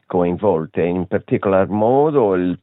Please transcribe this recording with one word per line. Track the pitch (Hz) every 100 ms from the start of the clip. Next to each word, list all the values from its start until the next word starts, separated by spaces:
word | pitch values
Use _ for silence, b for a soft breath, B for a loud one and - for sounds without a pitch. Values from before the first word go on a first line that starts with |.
| -
coinvolte, | 90 87 87 104 82 78 95
in | 85 92 87
particolar | 101 - 127 101 95 87
modo | 104 110 135 156 143 104
il | 92 90 87